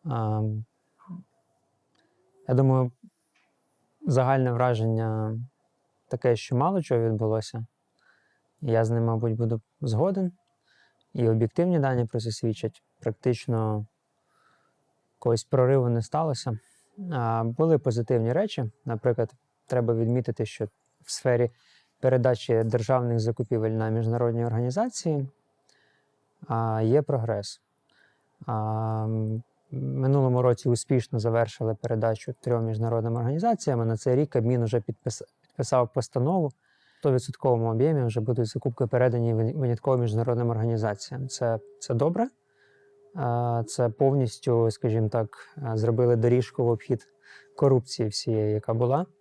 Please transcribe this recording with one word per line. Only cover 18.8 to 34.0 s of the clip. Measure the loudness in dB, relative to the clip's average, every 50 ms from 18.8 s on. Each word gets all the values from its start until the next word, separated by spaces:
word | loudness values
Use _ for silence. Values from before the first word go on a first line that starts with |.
| _
Наприклад, | -6 -6 -2 0 0 0 0 -2 -4 -4 _ _ _ _ _ _
треба | _ -2 0 0 0 0
відмітити, | 0 2 0 0 0 0 -2 -4 -4 -6
що | -6 -4 -8 -8 -8 _ _ _ _ _ _
в | _ -12
сфері | -12 -2 0 2 2 4 2 0 _ _ _ _ _ _ _ _ _ _
передачі | 0 2 2 4 4 2 0 0 0 0 0 2 2
державних | 2 0 -2 0 2 0 0 2 0 0 0
закупівель | 0 -2 -2 -4 -4 -2 -2 -2 0 0
на | 0 0 -2 0
міжнародні | 0 0 0 0 0 0 0 0 0 -2 -2
організації, | -2 -2 -2 -2 -2 -2 -2 -4 -4 -4 -6 -4 -2 -2 -2 -4 -6 _ _ _ _ _ _ _ _ _ _ _ _ _ _ _ _ _ _ _ _ _ _ -8
а, | -4 -4 -2 -2 -2 0 0
є | 2 2 2 2
прогрес. | 2 0 -2 -2 -2 -2 -4 -4 -6 -10 -14 _ _ _ _ _ _ _ _ _ _ _ _ _ _ _ _ _ -8
А, | -6 -4 -4 -2 -2 -4 -2 -2 -2 -2 -4 -4
м, | -4 -2 -2 -2 -4 -4 -6 -8 _ _ _ _ _
минулому | -10 -8 -6 -6 -4 0 2 2 4 4 4 4 2 4
році | 4 2 2 2 2 0
успішно | 0 0 0 _ 0 0 0 -2 -4 -2
завершили | 0 0 2 2 0 0 -2 -4 -4 -4 -4 -4
передачу | -4 -4 -2 0 0 0 -2 -2 -6 -12 -14 _
трьом | -2 -2 0 0 0
міжнародним | -2 -2 -2 -2 0 0 -2 -2 -2 -2
організаціям, | -2 -2 -2 -2 0 0 0 0 0 0 -2 0 0
а | 0
на | 0 -2
цей | 0